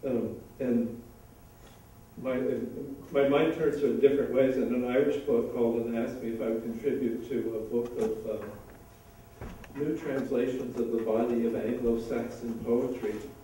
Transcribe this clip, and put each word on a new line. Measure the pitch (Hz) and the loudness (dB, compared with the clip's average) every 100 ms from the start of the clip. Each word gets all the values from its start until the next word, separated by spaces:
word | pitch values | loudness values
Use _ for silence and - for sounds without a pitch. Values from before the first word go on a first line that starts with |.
| 139 | -2
Um, | 120 110 - - - | -2 -2 -6 -14 -6
and | 127 117 - - - - - - - - - - - - - - | 0 2 0 -4 -14 -20 -20 -20 -20 -20 -20 -20 -20 -20 -20 -8
my, | 127 127 - 117 - - 135 - - | -4 -2 0 -2 -4 -8 -10 -12 -2
my | 143 139 | 2 6
mind | 147 160 | 6 4
turns | - 156 - | 2 0 2
to | 117 | 2
it | |
in | 117 | 6
different | 139 139 120 | 6 6 2
ways, | 123 131 127 | 4 4 4
and | 113 | 0
an | 123 123 | 0 2
Irish | 127 147 - - | 4 4 2 2
poet | 117 113 | 2 2
called | 123 117 117 | 2 2 2
and | 117 117 | 0 -2
asked | 117 - | -2 -4
me | 113 | -6
if | 113 | -4
I | 113 | -2
would | 113 | -2
contribute | 117 - 143 127 123 117 - | -4 -2 -2 0 0 -2 -4
to | 123 113 113 | -2 -2 -4
a | 107 | -2
book | 120 120 117 | -2 -2 -2
of, | 110 110 113 | -2 -2 -4
um, | 107 104 - - - - - - - - - - - - 139 | -6 -6 -12 -16 -20 -20 -20 -20 -20 -20 -14 -12 -12 -14 -4
new | 147 - | -2 -2
translations | 151 135 120 123 131 - - 120 | -2 -4 -2 0 0 -2 -6 -4
of | 113 | -2
the | 113 | 0
body | 110 110 123 117 117 | 2 2 2 2 2
of | |
Anglo-Saxon | 120 110 120 117 113 - 120 113 - 117 113 | 0 -2 0 2 0 0 -2 -4 -6 -6 -6
poetry. | 113 120 131 - 107 107 - - | 0 2 2 -2 -4 -4 -8 -14